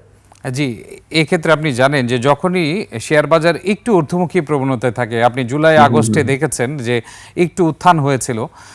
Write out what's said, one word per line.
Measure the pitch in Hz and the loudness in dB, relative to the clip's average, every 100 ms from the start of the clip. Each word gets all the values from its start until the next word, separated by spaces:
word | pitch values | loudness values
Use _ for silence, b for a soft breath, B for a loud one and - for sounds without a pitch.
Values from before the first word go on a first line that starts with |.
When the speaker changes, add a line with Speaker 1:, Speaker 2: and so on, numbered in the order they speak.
| _ _ _ _ 139 | _ _ _ _ -10
Speaker 1:
জি, | 127 139 110 - - - | -6 -6 -6 -14 -20 -6
এক্ষেত্রে | 156 156 180 160 | -2 0 0 2
আপনি | 151 156 | 2 2
জানেন | 117 135 147 120 | 2 2 2 0
যে | 123 | 0
যখনই | 131 143 185 185 151 185 - 113 | 2 0 0 -2 -2 -4 -6 -10
শেয়ার | - 151 147 | -2 0 2
বাজার | 127 160 165 | 2 2 -2
একটু | 185 208 - 190 | -2 -4 0 0
ঊর্ধ্বমুখী | 143 175 180 185 | 0 -2 -2 -2
প্রবণতায় | 151 147 135 127 127 | -2 -2 -2 -2 -2
থাকে, | 107 117 117 | -2 -4 2
আপনি | 120 120 | 2 0
জুলাই | 120 143 160 156 | -4 0 4 6
Speaker 2:
হুম, | 143 | 4
হুম, | 117 | 4
Speaker 1:
আগস্টে | 110 110 | 2 0
Speaker 2:
হুম। | 131 | 0
Speaker 1:
দেখেছেন | 135 147 - 120 151 | -2 -2 -4 -4 -4
যে | 117 120 - B B - | -4 -4 -4 B B -4
একটু | 175 - 165 | -2 0 -2
উত্থান | 147 180 165 | 0 2 2
হয়েছিল, | 143 131 - 113 135 B B | 2 0 -2 -6 -8 B B